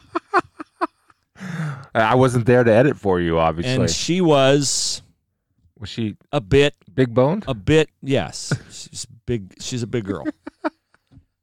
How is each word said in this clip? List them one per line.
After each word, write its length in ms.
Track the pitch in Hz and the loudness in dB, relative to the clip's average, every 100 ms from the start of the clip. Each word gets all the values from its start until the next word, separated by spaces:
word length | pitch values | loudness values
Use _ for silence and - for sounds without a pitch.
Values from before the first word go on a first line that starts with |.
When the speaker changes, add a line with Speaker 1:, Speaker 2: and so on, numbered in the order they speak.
| _ - _ 392 - - - - 359 _ _ _ _ - 190 170 156 139 - | _ -12 _ -4 -4 -12 -18 -8 -8 _ _ _ _ -18 -12 -8 -8 -10 -6
Speaker 1:
I 200 | 117 110 127 | -2 2 4
wasn't 300 | 127 120 113 | 4 2 4
there 180 | 123 | 4
to 80 | 117 | 6
edit 240 | 107 135 110 | 4 4 0
for 240 | 98 90 | 0 0
you, 180 | 85 82 | 2 2
obviously. 340 | 80 80 127 | 2 0 -2
Speaker 2:
And 140 | 120 87 | 0 -2
she 300 | - - 180 | -2 -2 0
was 840 | 170 143 135 143 135 - - - _ _ _ _ _ _ _ - | 4 4 4 4 2 -2 -4 -6 _ _ _ _ _ _ _ -18
Speaker 1:
Was 100 | 98 | -12
she 280 | - 110 - - | -6 -6 -8 -6
Speaker 2:
a 80 | 147 | -6
bit 340 | 98 139 143 - _ | 0 2 2 -2 _
Speaker 1:
big 220 | - 127 | -2 0
boned? 300 | 117 135 208 135 | 2 0 -2 -6
Speaker 2:
a 80 | |
bit, 340 | 113 92 156 151 _ | -8 0 2 0 _
yes. 500 | 139 131 78 - - 135 - | -4 -4 -4 -8 -8 -8 -8
She's 360 | - - - - - - | -20 -18 -16 -18 -16 -8
big, 280 | 120 92 - | -8 -8 -16
she's 220 | - 123 | -10 -8
a 40 | 117 | -6
big 180 | 123 | -6
girl. 220 | 98 90 311 | -6 -8 -8
Speaker 1:
<laughs> 40 | - - _ 381 _ _ _ _ - _ _ | -12 -16 _ -10 _ _ _ _ -20 _ _